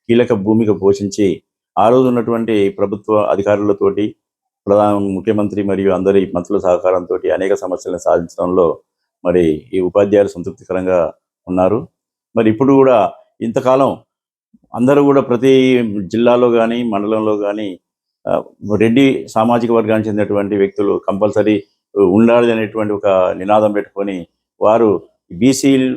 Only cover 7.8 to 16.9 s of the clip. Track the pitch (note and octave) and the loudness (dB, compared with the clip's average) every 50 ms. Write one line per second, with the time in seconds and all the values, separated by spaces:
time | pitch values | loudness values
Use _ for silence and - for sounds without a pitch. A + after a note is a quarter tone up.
7.8 | - F#2 F2+ E2+ - F2+ E2 F2 E2+ E2 - - F2 F2+ F2+ F#2+ F2 D#2+ D2 - | -8 -8 -8 -6 -2 0 0 0 -2 -4 -8 -6 -4 -2 0 0 0 0 0 -4
8.8 | _ _ _ _ _ _ _ _ - F2+ F2 F2+ F2 D#2+ D#2 D2+ - - - F#2+ | _ _ _ _ _ _ _ _ -4 -2 0 2 2 0 0 -4 -6 -6 -4 -4
9.8 | F2+ F#2 - G2+ G2+ G2+ G2+ G2+ G2+ F#2+ - F2+ E2+ F#2 E2 - - - F#2 F#2 | -4 0 0 0 0 2 2 2 2 0 -2 -10 -12 -12 -12 -14 -10 -8 -6 -4
10.8 | F#2 F#2 F2+ F2+ E2 D2+ - _ _ _ _ _ - - F2+ F#2 F#2 F#2+ G#2 B2 | -2 0 0 0 0 -2 -6 _ _ _ _ _ -10 -6 -2 0 0 2 0 -2
11.8 | E3 - _ _ _ _ _ _ _ _ - A2+ A2+ A2 G#2+ A2 C3 C3 C#3 C3+ | -6 -8 _ _ _ _ _ _ _ _ -2 0 0 0 2 2 2 2 4 4
12.8 | C3+ C3 B2 A2 G2 - - - _ _ _ - A2 A#2 A2 C3+ A2+ B2+ C3 C3+ | 4 4 4 2 2 0 -4 -8 _ _ _ -10 -8 -6 -4 -2 0 0 2 2
13.8 | C#3 A#2 F2 - _ _ _ _ _ _ _ _ _ _ _ _ _ _ - A2+ | 2 0 -2 -6 _ _ _ _ _ _ _ _ _ _ _ _ _ _ -6 -2
14.8 | A#2+ B2+ C#3+ C#3+ C#3+ C#3 C3+ C#3 B2+ C3 B2 A#2 B2 C3+ C3+ C3 C3 C3 B2+ B2 | 0 2 4 4 4 4 4 2 2 0 -2 0 2 4 4 4 4 4 2 2
15.8 | A#2+ A2 G2+ G#2 F#2+ E2+ - A2+ A#2 A#2+ A#2+ A#2+ B2 A#2+ A#2 A#2 A2+ A2+ A#2 A#2+ | 0 -2 -4 -6 -8 -4 -2 0 2 2 4 4 2 2 2 2 0 0 -2 -4
16.8 | B2 A#2 | -4 -4